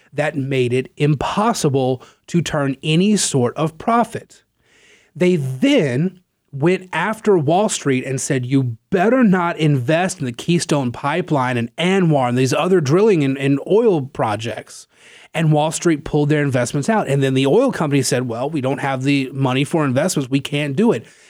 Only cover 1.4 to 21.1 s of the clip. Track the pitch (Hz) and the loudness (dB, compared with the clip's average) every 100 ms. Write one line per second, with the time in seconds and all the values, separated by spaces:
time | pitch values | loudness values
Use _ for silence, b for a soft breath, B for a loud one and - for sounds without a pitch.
1.4 | 220 220 156 135 127 127 B B - 175 | 0 0 0 0 0 -2 B B -4 -4
2.4 | 160 156 139 135 156 160 196 202 - 139 | -2 -2 -2 -4 -2 0 2 0 0 0
3.4 | 120 - 156 - - 233 220 113 - - | 0 -2 -6 -4 -2 0 0 -4 -14 -20
4.4 | _ _ b b b b b - 180 180 | _ _ b b b b b -2 0 2
5.4 | 131 131 - 196 147 123 180 - _ _ | -2 -2 2 2 2 0 -2 -6 _ _
6.4 | _ 135 160 185 185 160 185 220 - 190 | _ -2 0 0 -4 -4 -4 -4 2 2
7.4 | 139 175 214 - - 131 131 135 - 135 | 4 2 2 -2 -2 -2 -2 -6 -4 -4
8.4 | 123 135 127 117 - 190 190 262 233 185 | 0 0 0 -6 -4 0 2 4 4 2
9.4 | 175 170 156 143 120 160 185 - 131 120 | 0 0 0 0 0 0 0 -4 -8 -8
10.4 | - 170 - 151 127 117 143 160 175 147 | -2 -2 0 0 0 -4 -4 -4 -2 -2
11.4 | 127 123 117 - 170 196 175 147 123 123 | 0 -2 -4 -4 0 2 2 2 2 0
12.4 | 131 147 165 185 135 165 220 180 139 135 | 0 0 2 2 4 4 4 4 2 0
13.4 | 127 139 - 196 240 170 131 - 120 104 | 0 0 2 2 4 2 -2 -4 -2 -2
14.4 | 113 107 - - - B B B B - | -6 -10 -12 -20 -20 B B B B -2
15.4 | 160 151 156 - 175 151 - 151 147 151 | 2 2 2 0 0 0 0 0 2 2
16.4 | 143 127 120 151 139 220 170 139 135 131 | 2 0 -2 -2 -2 -2 0 0 2 2
17.4 | 135 185 269 - 156 139 127 127 127 113 | 2 4 2 0 0 0 0 -2 -2 -4
18.4 | 139 160 127 135 139 135 131 143 131 135 | -4 -4 -2 -2 -4 -2 0 0 0 -2
19.4 | 135 127 143 170 147 127 170 - 127 135 | 0 0 0 0 0 0 0 -2 -2 -2
20.4 | - 147 147 139 226 139 - | -2 -4 -4 0 2 2 -4